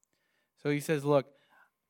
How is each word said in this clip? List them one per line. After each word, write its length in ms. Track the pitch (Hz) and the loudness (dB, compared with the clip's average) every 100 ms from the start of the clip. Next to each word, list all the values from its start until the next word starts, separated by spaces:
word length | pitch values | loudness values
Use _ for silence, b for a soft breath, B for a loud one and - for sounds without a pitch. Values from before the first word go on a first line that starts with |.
| _ _ _ _ _ _ | _ _ _ _ _ _
So 80 | 147 | -4
he 100 | 147 | -4
says, 240 | 143 151 | -2 -2
look, 220 | 143 143 131 _ b b b _ _ | 2 2 0 _ b b b _ _